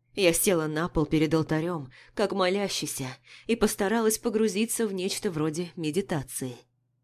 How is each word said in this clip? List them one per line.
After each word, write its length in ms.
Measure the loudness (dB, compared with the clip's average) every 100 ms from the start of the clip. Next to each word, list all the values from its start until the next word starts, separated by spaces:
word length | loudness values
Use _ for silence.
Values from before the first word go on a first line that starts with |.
| _ 2
Я 180 | 4
села 340 | 4 2 2 0
на 220 | -2 -2
пол 160 | 0 2
перед 280 | 2 4
алтарём, 580 | 2 2 0 -2 -4 -8 -16 -12
как 200 | -2 -2
молящийся, 760 | 2 0 2 -2 -4 -6 -6 -8 -10 -18 -12 -4
и 80 | 0
постаралась 640 | 0 0 0 2 2 0
погрузиться 680 | 0 2 2 2 -2 0 -2
в 60 |
нечто 380 | -2 -4 -2 -4
вроде 400 | -2 -2 -2 -6 -4
медитации. 840 | -2 -2 -2 -2 -4 -8 -8 -10 _ _ _ _